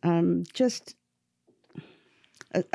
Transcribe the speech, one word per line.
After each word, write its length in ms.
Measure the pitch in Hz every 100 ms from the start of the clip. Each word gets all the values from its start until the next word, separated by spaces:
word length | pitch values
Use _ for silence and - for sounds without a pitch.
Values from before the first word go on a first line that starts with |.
um, 420 | 170 170 175 175 175
just, 420 | - 254 - - - _ _ _ _ _ _ _ - - - _ _ _ - -
uh, 80 | - -